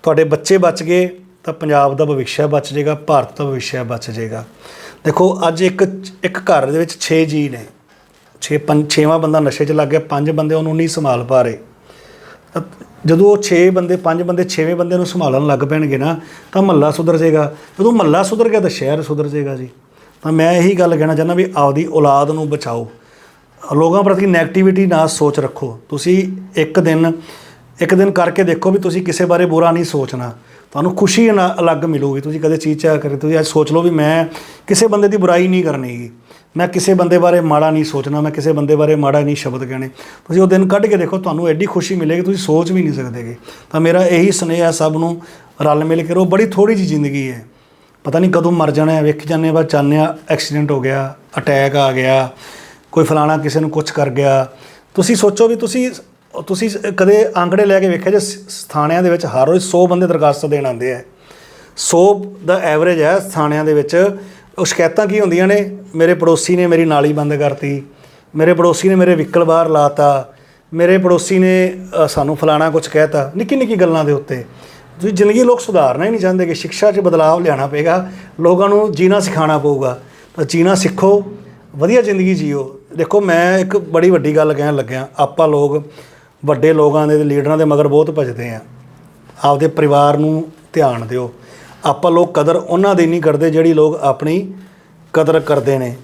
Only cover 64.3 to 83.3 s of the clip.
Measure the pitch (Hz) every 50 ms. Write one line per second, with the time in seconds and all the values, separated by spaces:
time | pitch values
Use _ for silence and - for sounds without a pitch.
64.3 | - - - - _ - 185 - - - 170 160 - - 214 196 196 214 208 185
65.3 | 170 175 185 190 202 208 202 196 - - - - - 160 165 165 180 - 165 170
66.3 | 165 - - - 180 180 180 175 170 165 165 160 151 147 143 147 147 151 147 147
67.3 | 151 139 147 139 135 - - 143 143 139 139 - - _ - - _ _ _ _
68.3 | - 151 160 170 180 165 175 175 165 170 - 190 190 185 180 180 180 156 160 -
69.3 | - 175 170 160 160 165 165 165 156 151 147 143 143 - 147 143 143 135 127 -
70.3 | - _ _ _ _ _ _ _ 160 160 170 175 185 190 185 180 175 165 175 -
71.3 | 190 185 185 185 185 185 185 185 185 185 185 185 175 170 160 - - 156 135 143
72.3 | 156 143 - 160 151 151 156 160 151 160 - - - 156 156 151 151 147 135 139
73.3 | 156 190 226 190 285 269 262 220 226 185 185 170 160 160 151 147 147 - - -
74.3 | 139 127 117 - - - - - - - - - - - 175 208 202 185 202 208
75.3 | 214 233 247 240 247 240 - - 196 175 147 131 123 139 165 214 233 220 180 185
76.3 | 185 185 180 170 160 - - 156 - - 208 214 190 202 190 180 165 160 156 156
77.3 | 165 175 175 165 143 131 139 139 143 147 151 170 170 185 185 - - - - -
78.3 | - - 165 170 180 180 202 202 208 208 214 208 156 143 180 185 202 208 190 185
79.3 | 185 160 160 156 156 151 139 147 143 131 139 127 123 127 - - - - - _
80.3 | _ - 156 135 - 170 165 185 196 190 190 170 - - 190 196 202 208 196 -
81.3 | - - - - - - - - - 143 151 180 233 254 226 208 202 190 185 185
82.3 | 185 165 156 147 143 139 131 131 - - _ _ - 160 160 156 - 208 202 190